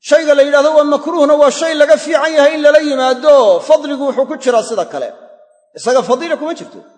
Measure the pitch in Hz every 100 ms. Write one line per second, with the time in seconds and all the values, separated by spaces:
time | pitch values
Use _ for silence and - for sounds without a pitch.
0 | - 302 302 285 285 285 294 311 294 285
1 | 302 339 285 294 285 - 330 302 294 302
2 | 311 311 311 311 285 311 294 302 302 262
3 | 262 247 302 285 220 175 - 311 285 277
4 | 277 247 269 311 262 233 214 214 165 143
5 | 120 - - - _ _ _ - 226 262
6 | 185 254 339 - - 339 165 - _